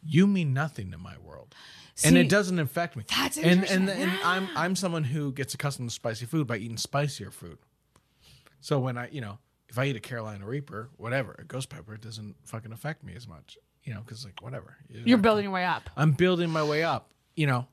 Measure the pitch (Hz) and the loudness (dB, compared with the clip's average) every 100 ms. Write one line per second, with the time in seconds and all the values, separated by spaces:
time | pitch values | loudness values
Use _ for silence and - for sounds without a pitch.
0 | 156 151 196 196 156 131 151 - 95 80 | 2 4 6 4 2 0 -2 -6 -12 -12
1 | 90 - 78 73 64 - - - - - | -14 -16 -18 -20 -20 -20 -20 -20 -20 0
2 | - 180 165 202 185 180 143 - 170 - | 6 8 8 4 2 0 0 -2 -4 -6
3 | 104 - 269 285 170 180 202 190 190 185 | -4 0 0 2 6 6 6 2 2 0
4 | 185 185 170 185 190 165 170 185 185 170 | -2 0 0 0 -2 -2 0 0 0 0
5 | 143 151 143 131 127 - 147 135 120 - | 0 -2 -4 -4 -6 -4 -4 -4 -8 -6
6 | 117 110 120 160 131 117 117 113 - 139 | -6 -6 -4 -2 0 -2 -4 -8 -4 -2
7 | 147 - 98 - 87 76 _ _ _ _ | -2 -4 -12 -14 -18 -18 _ _ _ _
8 | _ _ _ - _ _ - 147 127 123 | _ _ _ -20 _ _ -2 0 0 -4
9 | 120 147 110 104 _ _ _ 123 135 123 | -8 -8 -10 -12 _ _ _ -2 -2 -2
10 | - 120 110 104 98 139 143 104 117 - | -6 -8 -8 -10 -8 -8 -8 -12 -14 -12
11 | 113 131 113 - 85 127 135 147 92 107 | -4 -2 -4 -10 -12 -10 -10 -12 -16 -16
12 | 110 110 107 - - 113 110 110 147 156 | -14 -14 -14 -16 -12 -12 -12 -10 -10 -10
13 | - 90 117 80 69 - _ _ - 107 | -12 -16 -18 -20 -20 -20 _ _ -12 -12
14 | 113 110 113 95 113 131 - - - 110 | -12 -14 -14 -14 -12 -12 -14 -20 -20 -6
15 | 120 240 208 214 202 190 180 151 - - | 4 6 6 4 2 -2 0 -2 -4 2
16 | 156 139 180 180 170 160 151 151 165 127 | 4 6 4 4 2 0 0 0 0 -2
17 | - _ _ - 147 127 123 | -4 _ _ 0 2 2 -2